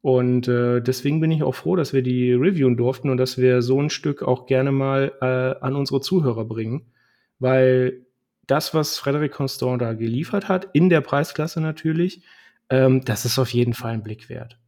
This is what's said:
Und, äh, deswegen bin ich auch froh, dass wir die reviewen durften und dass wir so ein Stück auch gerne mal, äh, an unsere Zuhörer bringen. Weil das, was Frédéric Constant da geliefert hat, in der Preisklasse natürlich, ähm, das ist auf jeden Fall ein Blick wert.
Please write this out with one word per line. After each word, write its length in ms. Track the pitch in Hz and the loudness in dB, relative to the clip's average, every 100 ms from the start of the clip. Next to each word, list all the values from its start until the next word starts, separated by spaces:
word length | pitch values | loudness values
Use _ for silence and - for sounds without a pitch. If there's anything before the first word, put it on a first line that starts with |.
Und, 460 | 143 127 123 123 123 | 4 2 4 2 2
äh, 320 | 123 120 123 | 0 2 0
deswegen 400 | 120 127 143 156 | 0 -2 -2 0
bin 120 | 160 | 0
ich 120 | 160 | 0
auch 120 | 143 - | -2 -2
froh, 200 | 156 185 | -2 0
dass 160 | 143 | 0
wir 120 | 135 | 0
die 280 | 127 127 123 | 0 0 2
reviewen 460 | 123 156 180 131 120 | 2 2 2 2 2
durften 320 | 120 127 143 | 0 0 -2
und 80 | 127 | 0
dass 200 | 127 - | -2 2
wir 240 | 127 123 | 4 4
so 200 | 120 135 | 2 0
ein 80 | 151 | 0
Stück 320 | - 156 139 | -2 -4 -4
auch 220 | - 127 - | -2 -2 0
gerne 260 | 131 135 | 0 2
mal, 400 | 135 135 135 135 - | 0 0 0 -2 -2
äh, 440 | 127 127 127 135 131 | -2 0 -2 -4 -4
an 100 | 139 | -4
unsere 240 | 139 135 | -2 -2
Zuhörer 460 | - 185 143 113 110 | 0 0 2 -2 -6
bringen. 480 | 110 110 131 - _ _ _ _ _ | -6 -4 -6 -10 _ _ _ _ _
Weil 680 | 127 131 131 127 127 127 _ _ _ _ - | 0 4 4 4 0 -4 _ _ _ _ -2
das, 280 | 143 - | -2 0
was 280 | 160 147 - | -2 -2 -4
Frédéric 280 | - 147 151 | -2 -2 -2
Constant 520 | - 135 - 131 123 | -4 -6 -2 -4 -2
da 120 | 117 | -4
geliefert 540 | 110 113 123 165 202 196 | -4 -4 -4 -2 -6 -2
hat, 220 | 185 196 | -4 0
in 160 | - 180 | 2 4
der 120 | 165 | 4
Preisklasse 580 | - 143 - - 156 - | 2 -2 -2 -4 -4 -2
natürlich, 600 | 160 156 160 160 180 - _ - _ _ _ | -4 -4 -2 0 -2 -4 _ -20 _ _ _
ähm, 340 | 131 131 131 127 | 2 4 4 0
das 200 | 107 123 | -4 -2
ist 140 | - | 0
auf 100 | 123 | 0
jeden 200 | 120 120 | 2 0
Fall 200 | 117 113 | -2 -6
ein 100 | 113 | -6
Blick 260 | 110 107 - | -8 -14 -12
wert. 300 | - 117 _ | -14 -14 _